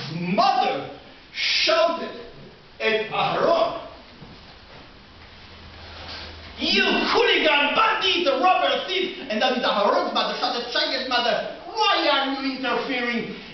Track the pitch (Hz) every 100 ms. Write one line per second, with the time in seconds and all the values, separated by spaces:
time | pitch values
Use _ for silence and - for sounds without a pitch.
0 | 135 165 175 208 392 370 403 - - -
1 | - - - - - - 320 330 330 -
2 | 214 - - - - - - - 220 214
3 | - - - - 320 339 - - - -
4 | - - - - - - - - - -
5 | - - - - - - - - - -
6 | - - - - - - 587 622 - -
7 | - 440 494 - 311 285 285 - - -
8 | 381 349 277 254 370 359 277 247 - 381
9 | - - - 226 254 240 269 208 196 -
10 | - 208 - - - 233 - 302 294 269
11 | 254 240 226 202 - - 339 440 415 381
12 | 302 277 269 262 262 254 254 240 277 254
13 | 240 226 - - -